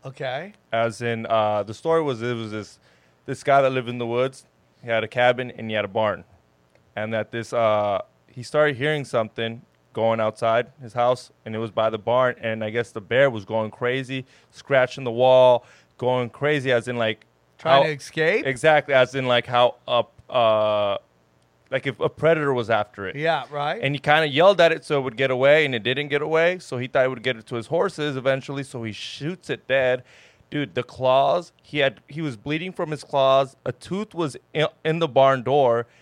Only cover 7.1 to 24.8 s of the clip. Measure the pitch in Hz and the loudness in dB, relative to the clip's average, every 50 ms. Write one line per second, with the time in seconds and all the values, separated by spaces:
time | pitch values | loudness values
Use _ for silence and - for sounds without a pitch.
7.1 | 113 110 107 - - 117 113 - - 120 117 110 107 104 104 104 101 92 - _ | -4 -4 -6 -4 -8 -10 -8 -4 -2 0 2 2 2 2 0 0 -2 -2 -4 _
8.1 | _ _ _ _ _ 127 120 - - 151 151 147 143 110 131 151 156 151 135 - | _ _ _ _ _ -18 -16 -4 0 2 2 2 0 -2 -2 -4 -2 -4 -6 -4
9.1 | - 120 110 107 _ - 117 113 113 120 - _ _ _ _ _ _ - 110 113 | -2 -4 -4 -4 _ -8 -8 -8 -8 -12 -18 _ _ _ _ _ _ -2 0 0
10.1 | 113 113 110 110 107 - - 113 113 120 123 107 _ _ 135 117 - 120 120 123 | 2 2 0 -2 -2 -2 -2 0 0 0 0 -2 _ _ -20 -12 -4 0 2 2
11.1 | 127 120 - - _ _ _ 113 110 110 113 113 95 - 110 113 110 110 101 - | 2 0 -4 -20 _ _ _ -10 -8 -6 -6 -4 -2 0 0 0 -2 -2 -4 -2
12.1 | 120 127 131 127 120 - - 113 110 110 110 107 107 120 117 - - 113 98 - | 0 2 2 0 -2 -4 -6 -6 -6 -4 -6 -6 -4 -6 -6 -6 -8 -16 -8 -2
13.1 | 117 127 139 139 120 107 98 - 110 110 110 107 - - 127 120 123 135 135 120 | 2 2 2 2 2 -4 -8 -6 -4 -4 -4 -4 -6 -4 -4 -2 -2 -2 -6 -6
14.1 | 135 131 127 _ _ _ _ _ _ - - _ 143 131 127 127 - - 135 123 | -8 -10 -10 _ _ _ _ _ _ -20 -6 _ 2 2 2 2 -2 -8 -8 -6
15.1 | 113 117 127 131 127 131 127 127 123 117 - - - _ _ _ _ _ - 123 | 0 2 4 6 8 8 8 8 6 4 2 -6 -20 _ _ _ _ _ -2 0
16.1 | 127 127 123 113 - - 135 147 151 147 127 135 123 120 107 120 123 120 117 110 | 0 0 -2 -4 -6 -4 0 0 0 0 2 2 0 0 0 -2 -4 -2 -2 -2
17.1 | 110 - _ _ _ _ _ _ _ _ - 160 - 139 139 156 151 135 - - | -2 -4 _ _ _ _ _ _ _ _ 0 4 4 4 4 2 -2 -8 -12 -10
18.1 | - 160 156 160 190 240 - 135 131 120 - 156 156 151 139 - 139 131 127 123 | -4 0 0 2 0 0 -2 -2 -4 2 4 4 4 4 2 4 4 4 4 4
19.1 | 131 139 131 127 123 120 120 - 127 120 123 123 - _ _ - 127 120 110 _ | 2 -4 0 2 2 2 0 0 2 4 4 4 2 _ _ -2 -2 -2 -2 _
20.1 | _ _ _ _ - 131 117 113 110 107 107 107 107 104 104 101 101 - _ _ | _ _ _ _ 0 2 2 4 4 4 2 2 2 0 0 0 -2 -4 _ _
21.1 | _ _ _ _ _ _ _ _ _ _ _ _ - 131 - 139 117 - - 147 | _ _ _ _ _ _ _ _ _ _ _ _ -8 -6 -6 -6 -6 -4 -4 -4
22.1 | - - - 156 165 160 151 143 135 123 117 104 113 107 104 _ _ - 98 95 | -4 0 2 2 2 2 2 -2 -2 -2 0 0 0 0 0 _ _ -12 -10 -10
23.1 | - 139 151 160 160 147 127 - 147 147 143 147 165 220 - 139 143 143 - 147 | -8 -6 -4 -4 -4 -4 -6 -10 -10 -8 -6 -6 -6 -4 -4 -6 -6 -4 0 2
24.1 | 147 156 160 151 135 139 165 196 202 170 170 165 160 160 | 2 2 2 0 2 4 4 4 6 6 4 4 4 0